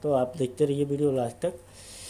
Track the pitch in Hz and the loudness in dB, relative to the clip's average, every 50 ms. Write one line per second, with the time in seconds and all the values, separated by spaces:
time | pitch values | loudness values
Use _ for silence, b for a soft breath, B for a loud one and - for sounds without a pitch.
0 | - 151 143 127 127 127 - 160 131 127 - - 151 143 143 139 143 139 143 139 | -2 2 2 2 2 2 0 -2 -2 -2 0 2 2 2 2 2 0 0 0 2
1 | 147 147 131 131 120 117 - - - 175 175 - - B B B B B B B | 2 2 2 2 0 -2 -2 -4 -4 -4 -4 -6 -12 B B B B B B B
2 | B B | B B